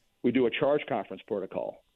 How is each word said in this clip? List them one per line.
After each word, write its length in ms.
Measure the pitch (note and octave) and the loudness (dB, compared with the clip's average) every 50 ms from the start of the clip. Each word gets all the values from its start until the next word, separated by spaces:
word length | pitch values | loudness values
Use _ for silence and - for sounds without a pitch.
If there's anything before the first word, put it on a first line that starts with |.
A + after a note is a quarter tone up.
| _ _ _ _ - | _ _ _ _ -2
We 80 | A#2+ | 2
do 140 | A2+ C3 B2 | 4 4 4
a 40 | A2+ | 2
charge 360 | - - D3+ C#3 D3 D3+ - - | 2 2 2 2 2 2 0 -2
conference 340 | C#3 G#2+ G2 - F#2+ F#2 - - | -4 -4 -4 -6 -10 -12 -6 -6
protocol. 560 | A2 G2+ F2+ F#2+ - - - - - - _ _ _ | -4 -4 -4 -4 -4 -4 -4 -6 -8 -12 _ _ _